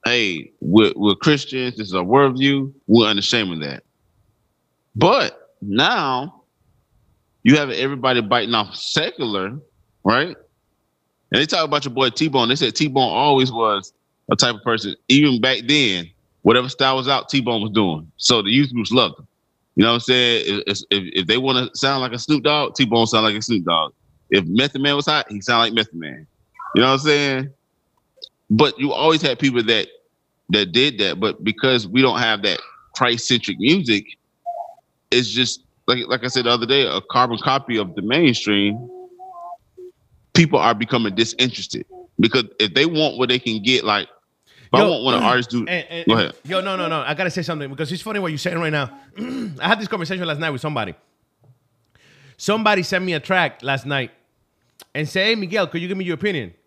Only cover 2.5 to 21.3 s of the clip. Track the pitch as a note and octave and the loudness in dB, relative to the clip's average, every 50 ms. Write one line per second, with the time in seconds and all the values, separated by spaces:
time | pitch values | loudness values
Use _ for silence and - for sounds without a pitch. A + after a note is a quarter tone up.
2.5 | C#3 C#3 C3+ C3+ C#3 _ _ - A2 A#2 A2 G#2+ G#2+ G2+ G2 - - A#2+ G#2+ F#2+ | 2 0 -2 -6 -10 _ _ 4 4 4 6 4 2 0 -2 0 0 0 0 -2
3.5 | F2 D#2+ D2+ C#2+ C#2 - _ _ _ _ _ _ _ _ _ _ _ _ _ _ | -4 -6 -8 -8 -10 -12 _ _ _ _ _ _ _ _ _ _ _ _ _ _
4.5 | _ _ _ _ _ _ _ _ _ G#2+ B2+ F3 A3+ C#4 F3 G#2 - - - _ | _ _ _ _ _ _ _ _ _ 2 4 4 4 4 2 -2 -4 -10 -20 _
5.5 | _ _ - G2+ G2 A2 C#3+ F#3 B3 A3 E3 C#3 C3 B2+ C3+ - - _ _ _ | _ _ -10 -4 0 0 2 2 2 0 0 -2 -2 -2 -4 -6 -12 _ _ _
6.5 | _ _ _ _ _ _ _ _ _ _ _ _ _ _ _ _ _ _ _ A2 | _ _ _ _ _ _ _ _ _ _ _ _ _ _ _ _ _ _ _ 6
7.5 | C#3 D3+ D3 C3+ A#2 - B2+ C#3 C#3 C3 A#2 C3 B2+ A#2+ A2+ G2+ A#2+ A#2+ G#2+ G#2+ | 6 6 4 0 -4 -4 -4 -4 -4 -2 0 0 2 2 2 2 0 0 2 0
8.5 | A#2+ A2+ G#2+ F2+ - - - - - D#3+ D#3 - - - D3+ A#2 G#2 G2 F#2+ G2 | 0 0 0 -2 -6 -10 -10 -4 -2 -2 -2 -2 -4 -6 -6 -4 -2 -4 -4 -4
9.5 | A#2+ D3+ - _ _ _ _ _ _ _ _ G2 A2 B2 D3 F3+ F#3 - _ _ | -8 -10 -16 _ _ _ _ _ _ _ _ 2 2 2 2 -2 -6 -14 _ _
10.5 | _ _ _ _ _ _ _ _ _ _ _ _ _ _ _ _ - A2+ D3 D#3 | _ _ _ _ _ _ _ _ _ _ _ _ _ _ _ _ 0 0 0 2
11.5 | - F#3 D#3+ D3+ C#3 D3 C3+ C#3+ A#2+ C3 C3+ B2+ A#2+ - D#3 D#3+ C#3 C3+ A#2+ A2+ | 0 -2 0 0 -2 -2 -4 -4 -2 0 0 0 0 0 -2 0 2 2 2 2
12.5 | B2+ C#3 C3+ B2 G#2+ - D3+ D3+ B2+ C#3 C3+ A2+ E2+ G#2+ C3+ D3 C#3+ C3+ C3 B2+ | 0 0 0 -2 0 -2 -2 0 2 0 0 2 2 2 2 4 4 4 2 0
13.5 | A#2+ A#2 A2+ A2 G#2 G2 G2 - _ _ _ _ _ _ _ - - - - B2 | 0 0 0 0 0 0 -4 -8 _ _ _ _ _ _ _ -4 0 0 2 0
14.5 | A#2+ G#2 - A#2+ A2+ A2 - G#2 - _ _ _ B2+ C#3 D3 D3 C3 A#2 G#2+ C3 | 0 -2 -2 -2 -2 -2 -2 -6 -10 _ _ _ 4 6 6 6 4 4 2 0
15.5 | C3 - A#2+ A#2 D3 D3+ C#3 A2+ F#2+ F2+ F2 E2+ _ _ _ _ _ _ _ G2 | 0 0 0 0 2 2 2 2 0 -2 -6 -8 _ _ _ _ _ _ _ 4
16.5 | A#2 B2 B2 B2+ B2+ - C3+ C3 C3+ C3 B2+ C3 C#3 B2+ - - - C#3 B2 A#2 | 4 4 2 0 -2 0 0 0 2 0 0 0 -2 -2 -2 0 -2 -2 0 0
17.5 | A#2+ A2 G2+ A2 G2 A2 G#2+ F#2 D#2+ D2+ D#2 D#2+ _ _ - - B2 A2+ G#2 G2 | -2 -2 -2 0 2 2 2 2 0 -4 -8 -14 _ _ 0 2 2 2 2 2
18.5 | A2+ C3+ D3 C3+ B2 A#2+ A2 F#2 G#2+ C3 A#2+ G#2+ - - - _ _ _ _ _ | 2 2 2 2 0 -4 -4 0 2 2 2 2 -2 -8 -20 _ _ _ _ _
19.5 | _ _ _ _ _ - G2 A#2 A#2 A#2+ A#2 - B2+ B2+ B2 A#2+ A#2+ A2 - - | _ _ _ _ _ 2 4 4 4 2 2 2 2 2 4 2 2 0 0 -2
20.5 | G2+ G#2 - - G#2 G2+ - _ G2 G2+ F#2 - - - F3+ D#3+ | -4 -4 -2 -4 -6 -6 -4 _ -2 -2 -2 -2 -4 -4 0 0